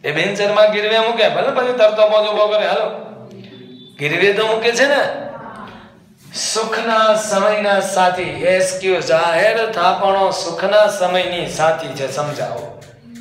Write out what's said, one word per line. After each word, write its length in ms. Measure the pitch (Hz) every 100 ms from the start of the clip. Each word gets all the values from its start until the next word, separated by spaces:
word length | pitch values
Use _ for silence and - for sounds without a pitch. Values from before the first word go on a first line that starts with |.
એ 80 | 135
બેન્ચરમાં 600 | 151 185 202 202 208 214
ગીરવે 260 | 208 214 226
મૂકે, 300 | 226 233 208
ભલે 220 | 180 233
પછી 280 | 254 247 247
તરતો 300 | 214 214 214
મોજ 220 | 214 214
ઊભો 160 | 214 208
કરે, 220 | 214 180
હાલો, 220 | - - - - - - - - - - - - -
ગીરવે 340 | 143 165 196
તો 140 | 202 220
મૂકે 260 | 220 233
છે 140 | 233 277
ને. 420 | 277 - - - - - - - - - - _ _ -
સુખના 800 | - - 214 226 220 233 220 220
સમયના 680 | 214 - 190 208 214 208 196
સાથી, 420 | - 196 180 180
એસ 560 | 170 143 175 185 185 -
ક્યુ, 200 | 190 180
જાહેર 720 | 165 160 170 165 208 226 220
થાપણો 580 | 170 180 185 196 196 190
સુખના 560 | - 170 165 190 214 208
સમયની 640 | 202 180 180 175 175 151
સાથી 380 | - 160 160 147
છે. 240 | 135 135
સમજાવો. 680 | 147 - 117 101 - - - - - 117 -